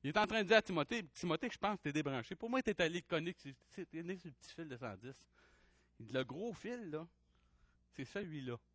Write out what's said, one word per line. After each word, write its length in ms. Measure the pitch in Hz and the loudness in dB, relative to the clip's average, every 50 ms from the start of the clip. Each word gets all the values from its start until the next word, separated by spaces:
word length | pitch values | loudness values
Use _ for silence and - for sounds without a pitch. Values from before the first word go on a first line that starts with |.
| - | -4
Il 60 | 139 | 2
est 80 | 147 | 4
en 100 | 208 208 | 4 4
train 160 | 185 220 226 208 | 6 4 2 6
de 40 | |
dire 100 | 175 220 | 8 8
à 40 | 220 | 8
Timothée, « 420 | 220 - 190 165 143 - 233 233 190 - _ | 8 6 2 2 2 2 0 -2 -2 -6 _
Timothée, 340 | - - 180 156 160 - 233 | -4 0 0 0 2 0 -4
je 60 | - | -2
pense 200 | - - 202 208 | 0 0 0 0
que 60 | - - | 0 -2
t'es 80 | 147 | 0
débranché. 440 | 143 151 151 143 135 123 113 - - | 0 2 0 2 0 -2 -2 -4 -8
Pour 160 | - - 233 | -8 -4 0
moi, 100 | 247 262 | 0 2
t'es 180 | - 226 208 - | 2 2 2 4
à 80 | 180 | 2
l'iconique, 500 | 160 170 180 - _ 175 160 170 175 185 _ | 2 2 -2 -2 _ 0 0 0 -2 -6 _
c'est, 140 | - 139 131 _ _ _ | -12 -12 -12 _ _ _
c'est, 200 | - - 175 _ | -12 -12 -12 _
t'es 140 | - 160 170 | -8 -8 -6
né 140 | 170 190 | -6 -8
sur 100 | 180 - | -8 -10
le 60 | 170 131 | -16 -16
petit 200 | _ - - - | _ -18 -16 -12
fil 140 | - 165 | -10 -8
de 100 | 151 127 | -8 -8
cent 160 | 117 127 113 98 92 | -8 -6 -8 -8 -8
dix. » 120 | 110 127 135 - - _ _ _ - - _ _ _ _ _ _ _ _ _ _ | -10 -14 -14 -14 -20 _ _ _ -20 -20 _ _ _ _ _ _ _ _ _ _
Il 60 | 117 | -10
dit, 80 | 110 127 | -2 0
Le 100 | 131 131 | 0 0
gros 300 | 120 127 156 208 240 196 | 0 -4 -4 -4 -4 -6
fil, 380 | - - 214 240 247 220 165 | -6 -6 -6 -6 -6 -6 -6
là, 160 | 147 156 165 170 _ _ _ _ _ _ _ _ _ _ - _ _ _ _ _ _ | -6 -6 -8 -8 _ _ _ _ _ _ _ _ _ _ -20 _ _ _ _ _ _
c'est 100 | - 135 | -10 -10
celui-là. 520 | - - 202 208 175 156 147 135 123 120 117 _ _ | -6 -6 -8 -6 -6 -6 -6 -4 -4 -6 -6 _ _